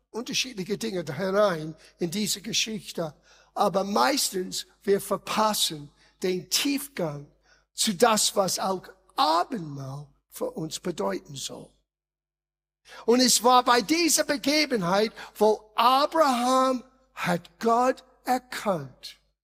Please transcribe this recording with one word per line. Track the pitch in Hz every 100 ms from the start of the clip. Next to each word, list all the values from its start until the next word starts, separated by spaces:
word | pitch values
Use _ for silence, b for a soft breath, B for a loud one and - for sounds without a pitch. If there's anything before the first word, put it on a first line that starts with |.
| _
unterschiedliche | 214 254 233 254 220 180 202
Dinge | 220 185
da | 156
herein | 143 190 196 208 165 160 - b b
in | 175
diese | 196 208 208
Geschichte, | 202 180 233 214 - - 160 - b b b
aber | - 202 185
meistens | 196 220 247 294 - 190 185 - - b
wir | - 196
verpassen | - 190 - - 214 208 - 151 147 b b b
den | 185 185 -
Tiefgang | - 277 277 - - 165 143 143 _ b b b
zu | - -
das, | 175 240 214 - -
was | 185 -
auch | 190 185 - - _ -
Abendmahl | 285 330 - 226 160 139 135 139 147 _ _
für | - 220
uns | - 160 -
bedeuten | 180 180 196 196 - 139
soll. | - 120 - _ _ _ _ _ _ _ _ _ _ _ B B B
Und | 247
es | 254 -
war | 240 254
bei | 247 240
dieser | 208 320 330 285
Begebenheit, | 294 285 262 302 294 240 170 196 220 - B -
wo | 214 214 - -
Abraham | 233 262 302 320 294 240 247 262 262 254 - _ _
hat | - - 175 - -
Gott | 226 233 254 262 - _
erkannt | - 254 254 - 220 175 135 - - - _ _